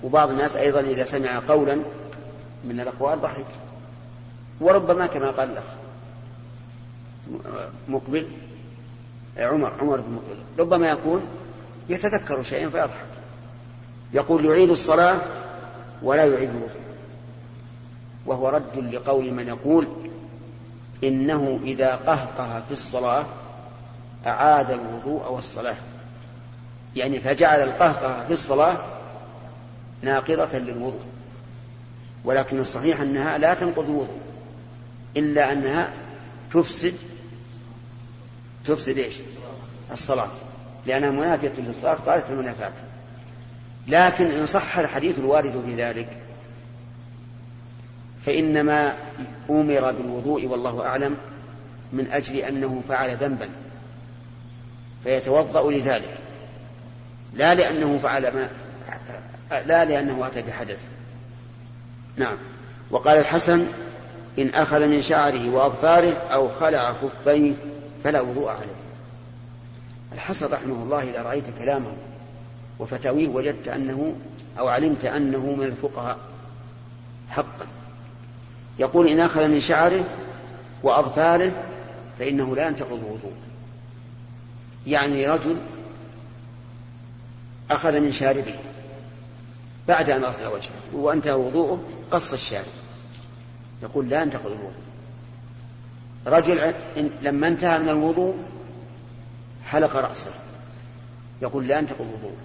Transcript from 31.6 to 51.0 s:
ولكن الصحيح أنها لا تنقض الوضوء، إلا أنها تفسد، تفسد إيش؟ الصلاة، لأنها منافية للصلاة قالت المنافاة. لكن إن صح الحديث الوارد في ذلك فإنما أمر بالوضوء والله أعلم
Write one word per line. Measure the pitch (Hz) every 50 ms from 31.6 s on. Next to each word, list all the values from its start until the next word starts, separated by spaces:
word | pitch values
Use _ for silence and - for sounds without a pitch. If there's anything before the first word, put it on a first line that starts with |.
| - - - - - - - - - - - - -
ولكن | 120 127 135 135 - 139 131
الصحيح | 131 127 - 123 123 160 165 -
أنها | 147 139 139 143 135 156 156 151
لا | 151 160 180
تنقض | 175 180 175 - 160 156
الوضوء، | 139 151 147 135 107 - - - - - - - - - - - - - - - - - - - - - 147
إلا | 151 151 147 147 143 131
أنها | 139 143 135 135 143 165 175 156 - - - - - - - - - - - - -
تفسد، | 165 165 - - - - 123 - - - - - - - - - - - - - - - - - - - - - - - - - - - - - - - - - - -
تفسد | - 151 151 - 175 170 139
إيش؟ | 127 113 - - - - - - - - - - - - - - - -
الصلاة، | 123 120 - - 139 127 113 104 - - - - - - - - - - -
لأنها | 127 127 139 143 143
منافية | 139 139 151 165 170 147 143 139 - 135
للصلاة | 123 117 120 - - 147 160
قالت | 156 - 160 160 170 143 -
المنافاة. | 143 135 131 123 117 110 107 98 - - - - - - - - - - - - - - - - - - - - - - - -
لكن | 139 165 180 180 180 - 185
إن | 170 147 147 151
صح | 147 - 196 - - - 175
الحديث | 160 147 - 139 143 170 180 -
الوارد | 131 131 143 151 147 139 120 127 120
في | 117 120
ذلك | 117 117 120 117 113 117 117 - - - - - - - - - - - - - - - - - - - - - - - - - - - - - - - - - - - - - - - - - - -
فإنما | - 143 156 160 156 151 151 147 151 151 147 147 143 - - - - - - 131 120 - - - -
أمر | 151 151 151 151 143 139 131 131
بالوضوء | 127 - 127 123 120 123 123 139 151 143 -
والله | 131 127 123 123 127 117 120 -
أعلم | 131 127 135